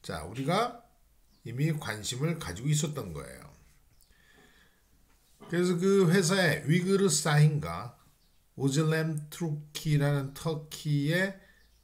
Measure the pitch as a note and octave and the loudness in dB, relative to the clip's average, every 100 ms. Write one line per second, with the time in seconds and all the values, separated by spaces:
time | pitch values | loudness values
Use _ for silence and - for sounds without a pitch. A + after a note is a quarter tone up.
0 | - F2 D#2 A2+ C3+ F#3 B3 - _ _ | -10 -10 -10 -6 -2 0 0 -4 _ _
1 | _ _ _ _ A2+ A#2 D#3 D3+ A2+ G#2+ | _ _ _ _ -14 -2 -2 -2 -6 -8
2 | G2+ A#2+ D3+ E3 E2+ F2 C3+ D3+ D3+ C#3+ | -8 -4 -4 -4 -8 -8 -2 -2 -2 -6
3 | G#2 D2+ B1+ C2 - - - _ _ _ | -10 -10 -12 -16 -20 -20 -20 _ _ _
4 | _ _ _ _ _ _ _ _ _ _ | _ _ _ _ _ _ _ _ _ _
5 | _ _ _ _ - E3+ F3+ E3+ F#3+ G3 | _ _ _ _ -6 0 0 2 4 6
6 | F3+ F#3 E3 F#3+ F3 G#2+ C3 F3+ F3+ G3 | 6 6 4 4 4 2 2 2 2 2
7 | G3 - E3 D3 D3+ D3+ E2+ E2+ A#2 - | 2 2 2 6 6 4 -4 -8 -10 -16
8 | _ _ _ _ _ - C3+ C3+ D#3 D#3+ | _ _ _ _ _ -4 0 0 0 0
9 | D#3+ D3 - - E3+ D3 - - D#3+ D3 | -2 -4 -8 -8 -6 -6 -10 -8 0 0
10 | C#3+ C#3+ C3+ - E3 D3+ - - D#3 D3 | 2 0 -4 -8 -6 -6 -10 -10 -2 0
11 | C#3+ F3 G3 F#3+ - _ _ _ | 0 0 -2 -6 -18 _ _ _